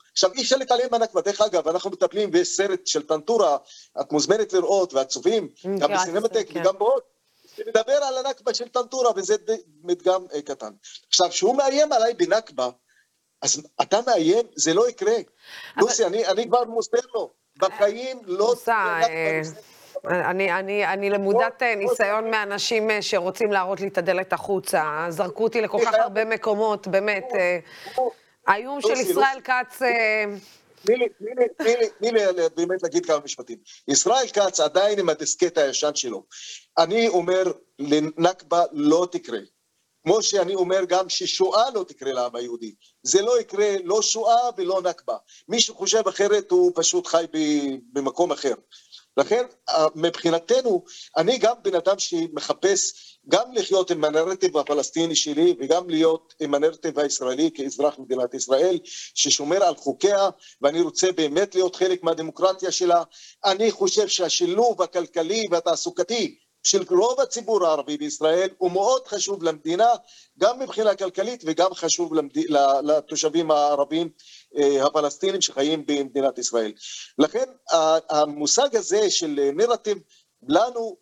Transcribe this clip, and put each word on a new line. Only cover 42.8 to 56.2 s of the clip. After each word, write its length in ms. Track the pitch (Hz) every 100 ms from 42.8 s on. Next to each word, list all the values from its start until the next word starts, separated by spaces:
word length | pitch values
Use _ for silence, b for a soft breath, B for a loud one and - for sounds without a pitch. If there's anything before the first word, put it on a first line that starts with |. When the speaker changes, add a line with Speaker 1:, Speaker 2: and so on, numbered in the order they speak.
| b _
Speaker 1:
זה 200 | - 185
לא 180 | 214 247
יקרה, 300 | 220 196 208 196
לא 180 | 175 214
שואה 460 | 208 220 220 233 247 233
ולא 260 | 180 190
נכבה. 340 | 180 165 - 110 b b -
מי 120 | 226
שחושב 480 | 226 - 196 220 208
אחרת 420 | - 202 208 196
הוא 220 | 180 180
פשוט 320 | 175 165 180 175
חי 180 | 165 165
ב-, 60 | 156 151 147 139 135 120 135
במקום 340 | 135 - 175
אחר. 220 | 147 139 110 _ B B B B -
לכן, 260 | 139 220 247 _ -
אה, 180 | 160 156
מבחינתנו, 920 | 160 170 - 170 165 165 247 254 185 B B B 151
אני 220 | 170 254
גם 160 | 320 -
בן 120 | 196
אדם 240 | 180 175 196
שמחפש 920 | - 165 165 151 - 147 185 196 - B B B -
גם 240 | 175 247
לחיות 380 | 247 190 190 180
עם 140 | 170
הנרטיב 520 | 151 151 165 185 185 151
הפלסטיני 600 | 139 147 131 - 165 151
שלי, 380 | 151 147 175 175
וגם 300 | 135 165 180
להיות 440 | 156 165 160